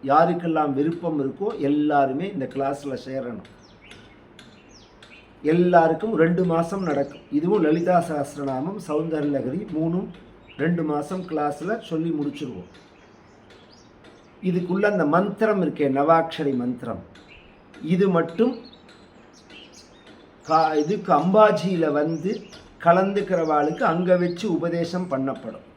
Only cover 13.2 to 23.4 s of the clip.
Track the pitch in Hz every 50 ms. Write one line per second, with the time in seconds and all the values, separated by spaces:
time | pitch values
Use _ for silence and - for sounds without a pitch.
13.2 | - - - - - - - - - - - - - - - - - - - -
14.2 | - - - - - 185 175 180 175 - 185 196 208 208 202 180 160 143 156 175
15.2 | 202 202 202 - 220 220 208 196 175 151 - - 147 139 131 139 143 156 165 165
16.2 | 165 165 - - 151 143 131 123 120 123 123 123 - - - 175 - - - -
17.2 | - - - - - - - - - - - - - 156 180 175 202 190 175 170
18.2 | 165 165 - - 226 254 - - - - - - - - - - - - - -
19.2 | - - - - - - - - - - - - - - - - - - - -
20.2 | - - - - - - 160 160 160 156 156 151 151 156 202 190 - - 165 143
21.2 | 160 185 190 214 214 208 180 - - 190 190 165 160 151 143 147 151 160 165 151
22.2 | 151 190 233 - - - - - - - - - - 170 170 185 190 196 202 202
23.2 | 180 - 185 170